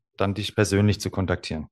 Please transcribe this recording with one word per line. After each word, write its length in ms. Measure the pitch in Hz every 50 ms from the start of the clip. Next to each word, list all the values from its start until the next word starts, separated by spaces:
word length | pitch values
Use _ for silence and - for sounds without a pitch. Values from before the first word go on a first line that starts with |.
| _ _ _
dann 180 | - 98 101 95
dich 200 | 107 104 - -
persönlich 460 | 110 104 98 101 98 104 104 95 -
zu 80 | - 92
kontaktieren? 580 | - 98 92 85 87 - - - 85 78 76 -